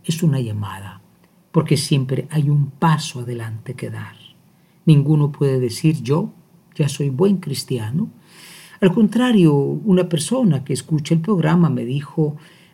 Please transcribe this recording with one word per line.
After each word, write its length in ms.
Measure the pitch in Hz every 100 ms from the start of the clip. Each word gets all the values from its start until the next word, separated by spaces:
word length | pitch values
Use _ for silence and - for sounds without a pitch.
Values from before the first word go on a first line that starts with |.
es 180 | - 160
una 180 | 165 135
llamada, 640 | 113 104 101 98 98 - _ _ _ _ _
porque 240 | 170 160 -
siempre 500 | - 143 131 127 -
hay 180 | 156 143
un 220 | 147 143
paso 500 | - 165 151 - 123
adelante 540 | 120 120 113 110 -
que 160 | 120 113
dar. 240 | 110 107 - - _ _ _ _ _ -
Ninguno 440 | 143 143 151 147
puede 300 | 143 139 131
decir: 400 | 123 - 160 151
"Yo 300 | 113 151 220 - _ _ _
ya 140 | - 143
soy 220 | - 143
buen 260 | 131 202 185
cristiano". 720 | 151 135 - 123 107 151 226 - _ - - - - -
Al 140 | 190
contrario, 600 | 170 214 233 254 220 160
una 540 | 143 139 147 214 180 175
persona 560 | 165 - 262 220 135
que 80 | -
escucha 400 | 131 - 151 151
el 80 | 165
programa 480 | 165 190 156 175 165
me 160 | 123
dijo: 520 | 117 139 147 - 151 151 - - _